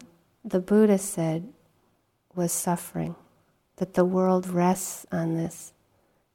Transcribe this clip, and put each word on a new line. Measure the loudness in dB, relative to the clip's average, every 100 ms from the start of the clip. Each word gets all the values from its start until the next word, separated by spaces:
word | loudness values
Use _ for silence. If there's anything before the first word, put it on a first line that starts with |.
| -8 _ _ _
the | -4 -2
Buddha | 2 6 6 4
said | 0 -4 -2 -4 -8 -18 _ _ _ _ _ _ _
was | -4 -2
suffering, | -2 -2 -4 -4 -6 -6 -8 _ _ _ _ _ -8
that | -4
the | 2 2
world | 2 2 2 0
rests | 2 2 2 -4 -12 -8
on | -4 -2 -2
this | -4 -8 -20 _ _ _ _ _ _